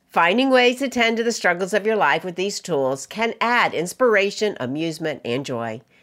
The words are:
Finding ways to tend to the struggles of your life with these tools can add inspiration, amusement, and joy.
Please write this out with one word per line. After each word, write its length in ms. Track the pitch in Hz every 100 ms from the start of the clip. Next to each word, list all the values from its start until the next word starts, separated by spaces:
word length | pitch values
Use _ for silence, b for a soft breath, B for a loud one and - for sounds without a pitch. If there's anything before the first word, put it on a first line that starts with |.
| _
Finding 420 | - 170 208 269
ways 300 | 262 247 247
to 80 | 269
tend 300 | 254 226 226
to 40 |
the 80 | 233
struggles 420 | 226 190 175 185
of 140 | 208 202
your 80 |
life 300 | 220 156 151
with 100 | 185
these 240 | 175 190 196
tools 480 | - 151 131 139 -
can 280 | 208 226 -
add 320 | 226 240 180
inspiration, 840 | 127 175 - 254 208 196 196 214 -
amusement, 640 | 123 143 165 156 160 139
and 220 | - 120 139
joy. 360 | 123 117 110 - b